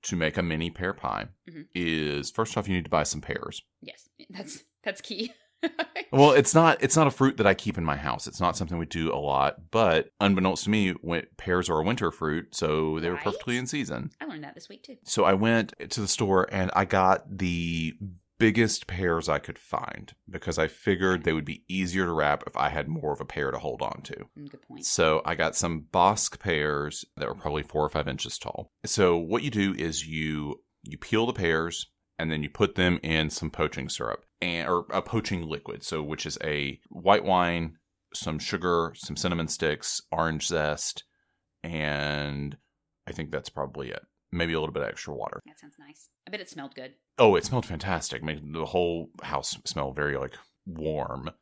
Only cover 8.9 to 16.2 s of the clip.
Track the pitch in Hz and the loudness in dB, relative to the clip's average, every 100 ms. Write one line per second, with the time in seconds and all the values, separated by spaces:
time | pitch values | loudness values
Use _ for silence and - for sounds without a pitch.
8.9 | 85 80 69 73 67 69 - 82 110 107 | -2 0 0 0 2 2 0 -2 2 4
9.9 | 80 - _ 101 95 92 92 - 107 95 | 4 2 _ 4 4 4 0 0 2 2
10.9 | 87 82 85 - - - 90 85 80 82 | 0 -2 -4 -4 -10 0 0 2 2 2
11.9 | 113 92 - 78 78 71 - 80 78 80 | 0 -2 -2 -2 -2 -4 -4 0 2 0
12.9 | 78 85 90 101 - - 123 127 151 127 | 0 -2 -2 -4 -6 -4 -4 -2 -6 -6
13.9 | - 147 _ 311 160 143 - - 202 - | -6 -8 _ -12 -12 -14 -16 -20 -20 -20
14.9 | 262 - - 90 95 110 113 107 - - | -20 -4 2 4 4 4 2 0 -8 -8
15.9 | - 101 - | -4 -2 0